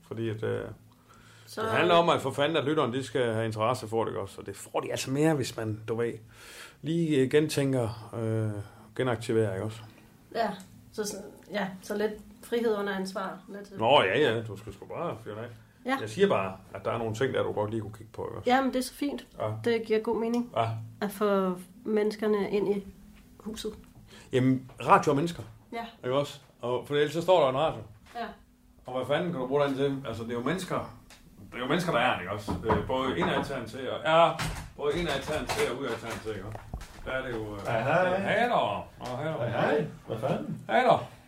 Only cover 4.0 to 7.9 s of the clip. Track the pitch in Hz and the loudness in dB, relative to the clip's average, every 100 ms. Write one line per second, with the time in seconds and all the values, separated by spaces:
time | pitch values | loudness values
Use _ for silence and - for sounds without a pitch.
4 | 104 98 98 - 98 98 - 156 135 120 | 0 -2 -6 -10 -12 -12 -4 -4 -2 -4
5 | - 135 156 151 117 - 110 107 - 113 | -2 4 4 4 0 -4 -4 -4 -4 -2
6 | 120 113 - - - - - - 139 165 | -2 -4 -14 -20 -20 -18 -18 -10 -2 0
7 | 165 147 131 151 156 147 139 131 113 | 2 4 6 4 4 2 2 2 0